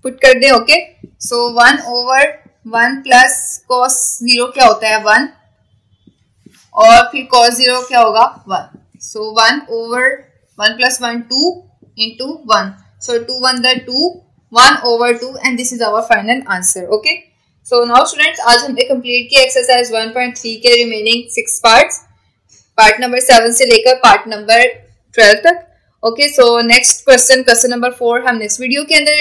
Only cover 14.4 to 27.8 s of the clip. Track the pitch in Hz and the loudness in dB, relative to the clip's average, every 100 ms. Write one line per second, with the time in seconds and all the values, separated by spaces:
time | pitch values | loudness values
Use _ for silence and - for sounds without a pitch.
14.4 | _ 226 262 - 240 233 240 233 254 262 | _ 2 4 2 -2 0 0 -2 -8 -8
15.4 | 254 240 247 240 220 214 220 214 214 262 | -6 -6 -6 -4 -2 -2 0 -2 -2 -6
16.4 | 262 185 185 185 175 214 302 349 - _ | -6 -6 -4 -6 -4 -4 -2 -6 -12 _
17.4 | _ _ - 247 240 247 330 294 311 320 | _ _ -2 -2 2 2 2 0 -2 0
18.4 | 240 240 285 262 254 262 247 247 240 277 | 0 0 0 -4 -4 -4 -4 -4 0 0
19.4 | 254 262 254 247 240 220 220 247 247 240 | 2 0 0 0 0 -4 -6 -6 -6 -8
20.4 | 233 226 240 240 233 220 214 240 233 - | -12 -4 2 2 0 -4 -4 -4 -4 -8
21.4 | 226 - 233 226 311 - - _ _ _ | -6 -2 2 4 2 -4 -14 _ _ _
22.4 | _ _ _ - 214 214 247 247 254 240 | _ _ _ 2 2 2 -4 -2 4 4
23.4 | 233 - 254 226 240 254 233 202 226 208 | 4 0 2 2 2 4 4 4 0 -8
24.4 | 208 233 247 - _ _ _ - 214 220 | 0 2 2 -2 _ _ _ 2 4 4
25.4 | 330 349 - _ _ _ 233 233 294 277 | 2 0 -6 _ _ _ -6 -2 -2 2
26.4 | 233 233 233 240 - - - 247 - 262 | 2 2 2 2 2 0 2 4 4 2
27.4 | 254 240 247 240 | 2 0 0 -2